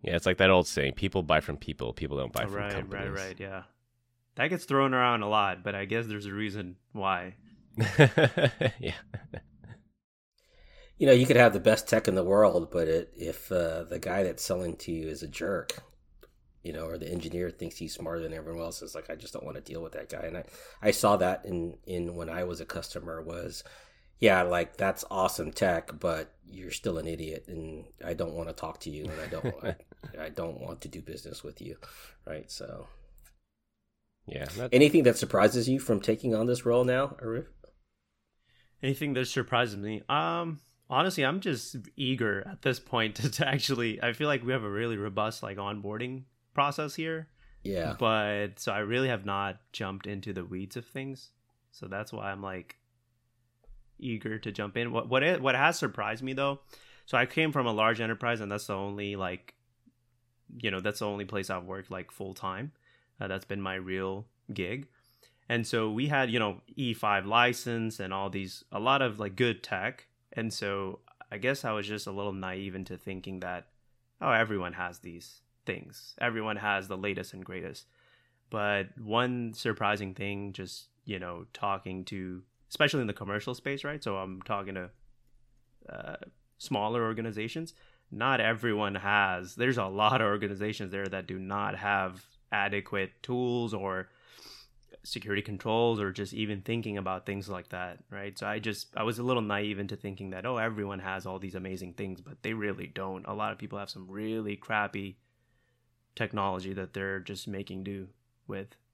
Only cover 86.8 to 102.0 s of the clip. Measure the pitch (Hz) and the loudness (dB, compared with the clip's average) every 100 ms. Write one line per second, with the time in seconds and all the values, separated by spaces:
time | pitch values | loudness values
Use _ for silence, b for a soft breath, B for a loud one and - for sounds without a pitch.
86.8 | 107 120 113 110 113 107 113 160 165 b | 0 0 0 -2 -4 -4 -6 -6 -10 b
87.8 | b b b 104 123 131 110 113 113 104 | b b b -2 2 4 4 2 2 2
88.8 | 104 98 98 104 98 90 90 - 123 120 | 0 0 4 4 4 2 -6 0 2 2
89.8 | 95 98 107 127 110 101 101 98 104 107 | 0 4 6 6 4 2 0 -2 -4 -4
90.8 | 98 98 98 95 90 95 95 101 101 98 | -6 -4 -4 -4 -6 -8 -4 -2 -2 -2
91.8 | 101 101 95 92 - _ _ 107 101 101 | 2 2 0 -6 -20 _ _ 0 0 -2
92.8 | 101 101 95 _ - 123 123 120 117 104 | -2 -2 -2 _ -4 0 2 2 0 -2
93.8 | 98 92 90 B B B B B B _ | -2 -4 -6 B B B B B B _
94.8 | _ - - 113 107 101 104 98 113 110 | _ -18 -12 -10 -4 -4 -4 -6 0 4
95.8 | 117 113 98 95 98 107 107 101 95 117 | 4 2 -2 -4 -6 -4 -4 -4 -4 -4
96.8 | 110 101 92 92 - 98 98 92 87 90 | -2 -4 -4 -6 -4 -6 -6 -10 -8 -8
97.8 | 90 87 - 101 101 95 104 107 110 101 | -8 -10 -14 -12 -10 -8 -6 -4 -4 -6
98.8 | - - 110 113 123 123 107 101 104 101 | -6 -2 -2 0 0 0 2 0 -2 -4
99.8 | 101 104 101 98 98 92 110 123 113 107 | -6 -6 -8 -8 -8 -6 -4 0 -2 -2
100.8 | 101 98 95 95 95 95 95 92 92 92 | -4 -6 -6 -6 -6 -8 -8 -8 -6 -8
101.8 | 90 87 | -8 -8